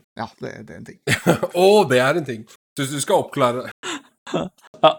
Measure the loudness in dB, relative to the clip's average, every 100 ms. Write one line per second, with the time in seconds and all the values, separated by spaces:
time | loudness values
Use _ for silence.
0 | _ -14 -14 -12 -16 -14 -18 -18 -20 -12
1 | -4 -2 0 0 -2 2 6 6 4 4
2 | 2 0 -4 -8 -14 _ _ -8 -6 -4
3 | 0 0 0 0 0 0 -8 -12 -10 -10
4 | -14 _ -8 -6 -6 -10 _ 2 2